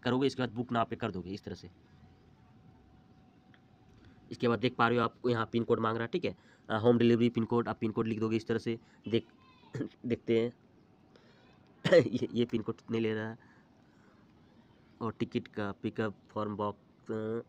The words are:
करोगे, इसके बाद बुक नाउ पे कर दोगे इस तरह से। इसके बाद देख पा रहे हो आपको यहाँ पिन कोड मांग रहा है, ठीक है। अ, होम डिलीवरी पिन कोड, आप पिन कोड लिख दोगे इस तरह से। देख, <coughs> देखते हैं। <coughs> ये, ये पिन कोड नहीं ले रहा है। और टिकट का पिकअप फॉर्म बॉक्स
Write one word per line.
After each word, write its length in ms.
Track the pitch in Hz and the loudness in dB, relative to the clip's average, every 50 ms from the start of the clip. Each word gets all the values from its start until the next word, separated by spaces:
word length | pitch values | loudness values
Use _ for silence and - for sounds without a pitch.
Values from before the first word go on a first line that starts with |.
| - | 0
करोगे, 240 | 123 120 127 139 135 | 0 0 2 0 0
इसके 140 | 131 - | 0 -2
बाद 80 | 127 120 | -6 -4
बुक 220 | 101 117 120 - | -4 -6 -6 -2
नाउ 140 | 120 117 113 | 0 0 0
पे 100 | - 117 | 0 -2
कर 160 | - - 110 | -6 -6 -6
दोगे 180 | 92 92 87 90 | -6 -6 -8 -8
इस 140 | 98 101 - | -10 -10 -10
तरह 120 | - 87 | -12 -12
से। 140 | - - 87 - - - - - - - - - - - - - - - - - - - - - - - - - - - - - - - - - - _ - - - - _ - - - - - - - - - - - - | -12 -14 -20 -20 -20 -20 -20 -20 -20 -20 -20 -20 -20 -20 -20 -20 -20 -20 -20 -20 -20 -20 -20 -20 -20 -20 -20 -20 -20 -20 -20 -20 -20 -20 -20 -20 -20 _ -20 -20 -20 -20 _ -20 -20 -20 -20 -20 -20 -20 -20 -20 -20 -20 -18
इसके 160 | - - - 120 | -10 -2 0 0
बाद 120 | 117 110 | 0 2
देख 160 | 107 127 - | 0 -2 2
पा 120 | - 120 117 | 2 2 4
रहे 100 | 117 120 | 4 2
हो 60 | 117 | 2
आपको 260 | 117 - - - 123 | 0 -2 -4 -2 -2
यहाँ 200 | 120 113 113 - | 0 0 -2 -2
पिन 120 | - 117 113 | -2 -2 2
कोड 160 | - 117 110 | 2 2 2
मांग 180 | 113 113 113 117 | 2 0 0 -2
रहा 60 | 113 | -4
है, 60 | 113 - | -4 -4
ठीक 120 | 180 - | -2 -4
है। 120 | 101 90 - - - - _ - - | -4 -6 -6 -18 -20 -20 _ -10 -4
अ, 80 | 110 110 | -4 2
होम 200 | 104 123 123 117 | 4 6 6 6
डिलीवरी 320 | 117 117 117 113 120 120 | 8 6 6 6 4 2
पिन 160 | 117 117 113 | 2 0 -2
कोड, 220 | 107 120 120 117 - | 0 0 0 0 -2
आप 100 | 113 - | -4 -4
पिन 120 | - 110 | -4 -4
कोड 160 | 104 117 113 113 | -2 -2 -2 -2
लिख 120 | 113 98 | -2 -2
दोगे 180 | 110 110 110 113 | -2 0 0 -2
इस 100 | 107 - | 0 0
तरह 100 | 117 113 | -2 -2
से। 220 | - 117 117 113 - - - - _ 104 | -2 -4 -6 -6 -8 -20 -20 -14 _ -2
देख, 200 | 107 113 - - - - - - - - - - - | 0 0 -2 -2 -20 -20 -20 -20 -20 -20 -20 -12 -8
<coughs> 320 | - 302 320 - _ - | -8 -8 -8 -10 _ -4
देखते 340 | 123 120 - - - 117 113 | -4 -4 -4 0 0 2 2
हैं। 140 | 113 120 120 _ _ _ - - - _ - _ - - - - - - - - - - - - - - - - - | 2 0 -4 _ _ _ -20 -20 -20 _ -20 _ -20 -20 -20 -20 -20 -20 -20 -20 -20 -20 -20 -20 -20 -20 -20 -10 2
<coughs> 100 | - - | 6 8
ये, 340 | 170 135 - 101 127 - - - | 8 8 6 0 -2 -4 -2 0
ये 120 | 113 120 | 0 0
पिन 160 | 117 - 113 | 0 0 -4
कोड 140 | 107 - 113 - - - | -4 -4 -8 -8 -6 -4
नहीं 100 | 113 113 | -2 0
ले 120 | 113 110 110 | 0 0 -2
रहा 160 | 110 107 110 | -2 -4 -6
है। 80 | 110 113 - - - - - _ - _ - - - - - - - - - - - - - - - - - - - - - - - - | -8 -12 -18 -20 -20 -20 -20 _ -20 _ -20 -20 -20 -20 -20 -20 -20 -20 -20 -20 -20 -20 -20 -20 -20 -20 -20 -20 -20 -20 -20 -20 -14 -8
और 120 | 120 110 110 - | -8 -8 -4 -6
टिकट 280 | - - - 123 110 - | -8 -4 -4 -6 -6 -6
का 240 | - 104 104 101 | -8 -6 -6 -6
पिकअप 440 | 95 - - 113 107 - 110 107 98 - - - | -6 -6 -8 -8 -4 -2 -4 -4 -4 -8 -20 -12
फॉर्म 260 | - 107 107 107 104 | -6 -6 -6 -4 -4
बॉक्स 560 | 95 104 104 101 - _ _ - _ - - 113 110 110 110 113 117 - | -4 -4 -4 -6 -8 _ _ -20 _ -10 -8 -6 -6 -4 -4 -6 -6 -8